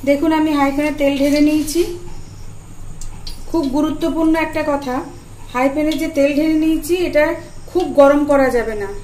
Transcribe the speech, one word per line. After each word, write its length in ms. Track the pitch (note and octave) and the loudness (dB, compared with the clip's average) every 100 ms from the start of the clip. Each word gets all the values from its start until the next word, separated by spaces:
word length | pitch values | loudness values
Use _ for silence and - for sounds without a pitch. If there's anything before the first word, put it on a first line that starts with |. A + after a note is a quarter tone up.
| C4 | 2
দেখুন, 220 | C#4+ D#4+ D#4 | 2 2 2
আমি 120 | D#4 C#4+ | 2 2
হাই 120 | C#4 | 2
ফ্লেমে 200 | C#4 D4+ C#4+ | 0 -2 0
তেল 120 | C#4 C#4 | 0 2
ঢেলে 200 | C#4+ D4 D4 | 2 4 4
নিয়েছি। 320 | D4+ D4+ E4+ F4 - - - - - - - - - - - - - - - - | 2 0 -2 -2 -4 -10 -10 -12 -14 -14 -14 -16 -14 -12 -10 -10 -10 -12 -10 -4
খুব 140 | E4 C#4 C4+ | -2 0 0
গুরুত্বপূর্ণ 580 | D4+ - E4 D4 D#4+ D#4+ D#4+ | 0 -2 -2 0 2 2 0
একটা 180 | D#4 D4 | -2 -2
কথা, 240 | C#4 C4+ B3+ F4 - - - - | -2 -2 -4 -6 -14 -18 -16 -8
হাই 140 | B3 C4+ | 0 0
ফ্লেমে 220 | C#4+ D4+ D4+ | 2 0 0
যে 60 | D#4+ C#4+ | -2 2
তেল 120 | C#4 C#4 | 2 2
ঢেলে 200 | D#4+ D#4 | 2 2
নিয়েছি, 300 | D#4+ D#4+ - F4+ E4+ | 2 0 0 0 2
এটা 180 | D4 D#4 E4+ - - - | 2 2 -2 -8 -14 -4
খুব 140 | F4 D#4+ C4 | -2 0 6
গরম 220 | C#4 D4 C#4+ | 6 6 4
করা 160 | C#4 C4 A#3 | 4 4 2
যাবে 200 | A3 G#3+ | -2 -4
না, 80 | G3+ - | -6 -8